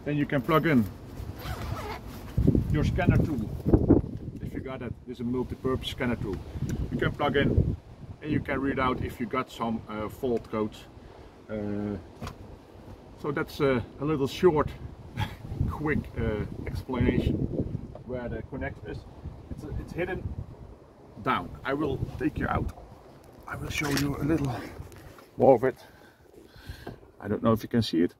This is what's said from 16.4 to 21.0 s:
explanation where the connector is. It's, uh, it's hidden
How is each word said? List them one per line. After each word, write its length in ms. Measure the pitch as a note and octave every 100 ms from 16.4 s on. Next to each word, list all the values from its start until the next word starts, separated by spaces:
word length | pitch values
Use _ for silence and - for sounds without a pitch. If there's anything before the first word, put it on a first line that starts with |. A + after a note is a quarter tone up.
| G#2 - -
explanation 680 | - - B2+ B2 B2 - - - - - - - - -
where 220 | B2+ A#2+
the 160 | A2+ -
connector 400 | C3+ C3+ - C#3
is. 60 | C3+ - - - - -
It's, 140 | -
uh, 40 | - -
it's 140 | -
hidden 340 | D#3+ F#3 F#3 - - - - - - - -